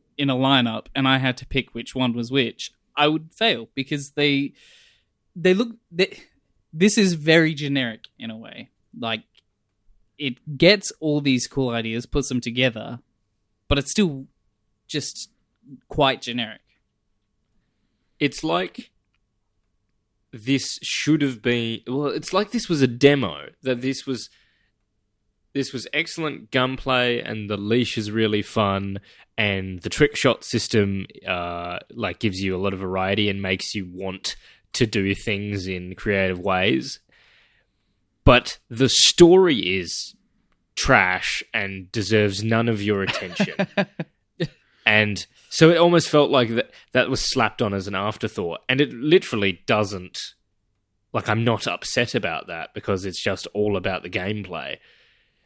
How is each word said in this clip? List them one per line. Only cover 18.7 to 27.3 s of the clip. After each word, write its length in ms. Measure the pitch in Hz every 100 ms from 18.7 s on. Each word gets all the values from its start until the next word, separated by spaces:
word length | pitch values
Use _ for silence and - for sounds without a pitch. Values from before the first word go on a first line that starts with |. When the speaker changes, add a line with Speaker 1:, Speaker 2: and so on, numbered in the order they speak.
| - - _ _ _ _ _ _ _ _ _ _ _ _ _ _
Speaker 2:
this 460 | 113 113 135 - -
should 400 | - - 143 156
have 180 | 139 113
been, 400 | 123 120 113 113 -
well, 220 | 135 143
it's 240 | - -
like 180 | 185 208
this 180 | 233 -
was 140 | 151
a 60 | 127
demo, 600 | 120 139 143 98 73 73 _
that 180 | 131 120
this 240 | 131 131
was, 240 | 139 120 - _ _ _ _ _ _ _ _ _ _ _ _
this 180 | 139 131
was 140 | 123 -
excellent 560 | 147 165 165 156 - -
gunplay 720 | 131 131 131 135 127 123 120
and 280 | -